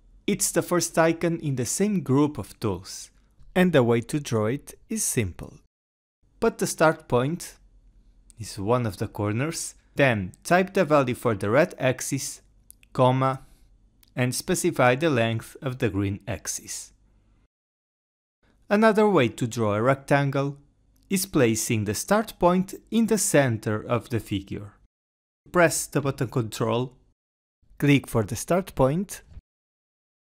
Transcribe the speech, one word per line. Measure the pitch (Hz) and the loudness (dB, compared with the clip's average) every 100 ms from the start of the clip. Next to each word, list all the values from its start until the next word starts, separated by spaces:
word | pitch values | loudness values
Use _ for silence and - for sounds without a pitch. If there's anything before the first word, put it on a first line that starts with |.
| _ - - | _ -10 -4
It's | 202 - | -2 0
the | 175 | -2
first | - 175 - 170 | 0 -2 0 2
icon | 165 165 170 165 | 2 2 -2 -2
in | 147 127 | -4 -4
the | 120 | -4
same | - 208 190 | -2 0 0
group | 131 135 147 147 | 2 2 2 -2
of | - - | -12 -6
tools, | 107 90 - - - _ _ _ - | -6 -6 -10 -18 -18 _ _ _ -6
and | 185 180 | 2 4
the | 156 | 4
way | 117 117 | 4 2
to | 117 151 | 0 -6
draw | 139 113 107 | -2 -2 0
it | 143 - - - | -2 -8 -20 -10
is | 220 | -6
simple. | - 131 95 - 71 - _ _ _ _ _ _ _ - | -2 -2 -4 -6 -16 -18 _ _ _ _ _ _ _ -2
Put | 226 226 | -2 0
the | 190 | -6
start | - 160 160 - | 2 2 2 -2
point | 123 139 175 - - _ _ _ _ _ _ _ - | 0 0 -4 -10 -18 _ _ _ _ _ _ _ -18
is | 101 - | -14 -8
one | 98 123 113 | -2 0 0
of | - | -4
the | 113 | -8
corners, | - 104 110 151 160 - - _ - | -4 -4 -2 -4 -6 -10 -14 _ 0
then | 135 107 92 - - | 2 2 -4 -10 0
type | 180 185 | 2 2
the | 202 156 | 0 2
value | 151 127 117 | 2 2 -2
for | 120 101 | -2 -2
the | 104 | 0
red | 127 175 - | 2 2 0
axis, | 131 127 - 135 - - _ _ _ - _ | -2 -2 -6 -6 -8 -12 _ _ _ -20 _
comma, | - 127 131 131 127 - _ _ _ _ _ _ - | 2 2 4 0 -2 -10 _ _ _ _ _ _ -4
and | 127 | -2
specify | 123 - 175 180 - 123 131 | -2 -4 0 0 2 2 4
the | 165 | 2
length | 123 113 113 - - | 2 0 -2 -8 -12
of | 135 127 | -10 -4
the | 113 | -2
green | 95 98 104 - | 0 -2 -4 -8
axis. | 98 - - - - - _ _ _ _ _ _ _ _ _ _ _ _ _ _ _ _ _ - | -10 -8 -10 -10 -14 -14 _ _ _ _ _ _ _ _ _ _ _ _ _ _ _ _ _ -2
Another | 208 220 214 214 | 4 4 6 4
way | 175 117 | 4 2
to | - 120 | 0 -4
draw | 117 107 | 0 0
a | 104 | 2
rectangle | 123 139 - 143 143 139 139 139 _ _ _ _ - | 2 0 2 2 2 -2 -4 -6 _ _ _ _ -6
is | 196 - | -4 -2
placing | 156 117 113 - 113 | 2 4 2 0 -2
the | 101 | -2
start | - - 208 220 - | -4 0 0 0 0
point | 175 185 185 - _ | 2 2 -2 -8 _
in | 220 226 | -2 0
the | 220 | 0
center | - 151 131 110 113 107 | 2 2 2 0 -2 -4
of | - 117 - | -2 -4 -2
the | 113 | -6
figure. | - 98 - 98 104 _ _ _ _ _ _ _ _ | -4 -6 -6 -12 -12 _ _ _ _ _ _ _ _
Press | 175 165 - - | 2 2 2 -4
the | 147 | -2
button | 135 135 127 | -2 -4 -4
Control, | 131 110 - 113 117 131 _ _ _ _ _ _ _ _ - | -2 -4 -4 -2 -2 -4 _ _ _ _ _ _ _ _ -2
click | 143 139 - | 4 4 2
for | 117 | -2
the | 104 113 | -2 -6
start | - 175 185 - | -2 -2 -2 0
point, | 135 165 202 - - - _ _ _ _ _ _ _ _ _ | 2 2 -6 -12 -18 -20 _ _ _ _ _ _ _ _ _